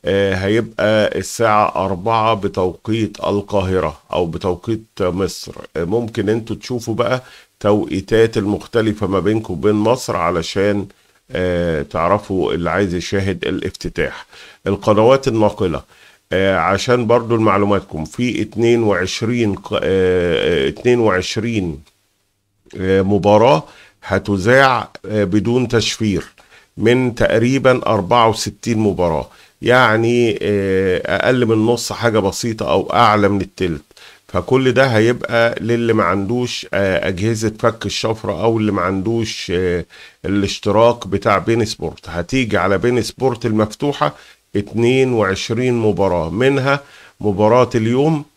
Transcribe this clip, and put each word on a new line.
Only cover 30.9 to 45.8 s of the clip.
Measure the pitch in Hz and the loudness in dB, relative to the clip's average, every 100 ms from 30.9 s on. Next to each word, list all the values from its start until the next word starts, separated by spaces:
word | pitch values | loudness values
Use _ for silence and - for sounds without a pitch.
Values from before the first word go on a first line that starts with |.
| 90 - 98 110 | -2 -2 0 2
أقل | 127 113 | 2 2
من | 110 110 | 2 2
نص، | 120 - | 0 -4
حاجة | 98 117 110 | -2 0 2
بسيطة | 95 90 120 110 104 | 0 -4 -6 -4 0
أو | 90 - | 0 2
أعلى | 104 113 107 101 | 4 4 4 2
من | 101 | 0
التلت. | 90 - 92 73 _ - - - _ | -4 -4 -4 -4 _ -20 -20 -20 _
فكل | 95 87 127 131 | -6 0 2 4
ده | 120 135 | 4 4
هيبقى | 110 113 120 - 117 117 - | 4 2 0 -2 2 2 0
للي | 107 120 117 | -2 0 2
ما | 110 | 2
عندوش، | 87 98 98 123 123 - - | 2 0 -2 -2 -4 -8 -6
آه، | - 98 92 - | -2 0 0 -2
أجهزة | 90 107 113 110 110 | -2 -2 0 -4 0
فك | 117 113 101 | -2 0 -8
الشفرة | - 113 110 104 80 | -4 -4 -4 -6 -2
أو | 113 113 | 0 2
اللي | 107 | 0
ما | 101 | 0
عندوش، | 90 95 95 117 110 - - | 0 -2 -2 -2 -4 -8 -4
آه، | 87 92 87 80 - - _ | -2 0 -2 -6 -18 -20 _
الاشتراك | - 101 98 - 104 101 117 117 95 | -2 0 0 -2 0 4 4 2 -4
بتاع | 98 117 98 | -4 0 0
بين | 85 117 | 0 0
سبورت. | 110 - 82 69 - | -2 -4 -8 -10 -10
هتيجي | 85 87 131 117 101 | -8 -4 -2 0 0
على | 92 98 | 0 0
بين | 120 123 | 0 0
سبورت | - - 127 117 117 | -4 -2 -2 -2 -2
المفتوحة | 107 107 - 147 143 151 - - _ _ 101 | 0 -2 -2 -4 -2 -4 -4 -20 _ _ -6
اتنين | 98 107 117 131 131 | -4 0 2 2 2
وعشرين | 117 98 95 - 117 127 | 2 0 -2 -4 -2 0
مباراة، | 120 | 0